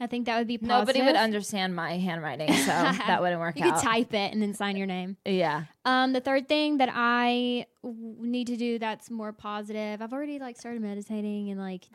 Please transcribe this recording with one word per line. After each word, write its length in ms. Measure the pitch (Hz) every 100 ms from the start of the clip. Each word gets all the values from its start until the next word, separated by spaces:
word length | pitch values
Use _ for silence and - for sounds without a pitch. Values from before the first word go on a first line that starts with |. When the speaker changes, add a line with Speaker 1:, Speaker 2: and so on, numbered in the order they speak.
Speaker 1:
I 60 | 240
think 180 | 240 240
that 120 | 226
would 100 | 233
be 120 | 240
Speaker 2:
Nobody 380 | 226 240 220 262
would 60 | 269
Speaker 1:
positive. 160 | 240
Speaker 2:
understand 520 | 220 208 196 202 185 175
my 220 | 160 175
handwriting, 540 | 185 165 151 135 156
Speaker 1:
<laughs> 0 |
Speaker 2:
so 120 | - -
that 540 | 156 - 196 208 180
wouldn't 180 | 180 175
work 160 | 165 160
Speaker 1:
You 80 |
could 100 | 170 156
Speaker 2:
out. 60 |
Speaker 1:
type 320 | 262 226 233
it 200 | 220 196
and 80 | 214
then 120 | 208
sign 220 | 202 202 196
your 120 | 196
name. 280 | 180 185 196
Speaker 2:
Yeah. 420 | - 185 160 151 160 _ 254
Speaker 1:
Um, 260 | 254 262
the 80 | 262
third 300 | 254 269 269
thing 300 | 302 302 294
that 100 | 254
I 720 | - 240 240 240 247 247 247 - _
w-, 340 | 247 226 226 220
need 280 | 233 247 240
to 100 | 240
do 200 | 240 233
that's 320 | 220 214 -
more 220 | 233 214
positive, 720 | 214 208 208 208 214 214 208
I've 100 | 226
already, 260 | 262 294 285
like, 180 | 262 240
started 240 | 240 240
meditating 680 | 208 202 202 214 208 208 202
and, 80 | 196
like, 280 | 190 185 -